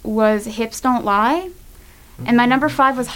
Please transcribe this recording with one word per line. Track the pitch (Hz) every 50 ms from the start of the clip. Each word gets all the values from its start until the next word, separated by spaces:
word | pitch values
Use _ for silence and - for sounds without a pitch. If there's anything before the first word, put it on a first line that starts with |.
| -
was | 220 214 220 220 214 214 208 208
Hips | 226 214 220 226 220 - -
Don't | - 262 247 233 -
Lie, | 214 202 202 214 240 302 349 381 370 359 - - - - - - - - - - - - - 120
and | - 240
my | 240 240
number | 247 254 262 294 302
five | - - 269 269 269
was | 254 247 - -